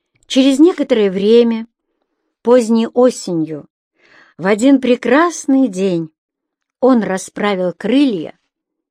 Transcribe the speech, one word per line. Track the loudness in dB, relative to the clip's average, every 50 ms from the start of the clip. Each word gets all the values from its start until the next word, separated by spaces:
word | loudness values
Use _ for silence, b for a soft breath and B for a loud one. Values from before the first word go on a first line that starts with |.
| _ _ _ _ _
Через | -4 0 0 2 2 4 4
некоторое | 4 4 4 0 -2 -2 0 0 0 -2
время, | -2 -2 0 4 4 4 4 2 -2 -4 -8 -12 _ _ _ _ _ _ _ _ _ _ _ _ _ _ 0
поздней | 2 2 2 2 2 0 0 -2
осенью, | -2 0 0 0 0 0 -4 -8 -6 -6 -6 -6 -6 -8 -14 -16 _ _ _ _ _ b b b b b b b b b -6
в | -4
один | -2 -2 2 2 2 2 2
прекрасный | 2 0 -2 -2 0 0 0 2 0 0 -4 -6 -4 -2 0 0 0 -2
день | -2 -4 -4 -2 -4 -4 -6 -10 _ _ _ _ _ _ _ _ _ _ _ _ _ _
он | 0 2 2 2 0
расправил | -2 -4 -8 -8 -10 -8 -6 -4 -4 -2 -2 -4 -6 -6
крылья | -6 -4 -2 0 2 2 0 -2 -4 -8 -12 -16 _ _ _ _ _ _ _ _ _ _ _